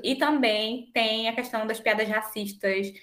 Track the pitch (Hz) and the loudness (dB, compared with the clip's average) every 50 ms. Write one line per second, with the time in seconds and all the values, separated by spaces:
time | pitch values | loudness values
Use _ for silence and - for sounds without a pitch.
0 | - 233 269 269 311 294 302 277 247 220 214 214 220 220 240 254 - - - 240 | -2 0 0 2 2 2 2 4 4 4 4 2 0 -2 -4 -6 -8 -4 0 0
1 | 226 220 220 220 226 226 226 247 240 - - 220 220 220 220 220 - 233 214 214 | 2 2 0 0 0 -2 -2 -2 -4 -4 -4 -4 -2 -2 -4 -2 0 0 2 2
2 | 214 208 214 214 214 - - 214 202 202 202 - - 196 190 190 196 196 - - | 2 0 0 -2 -2 -4 -6 -6 -6 -6 -6 -2 0 0 2 0 -2 -4 -6 -14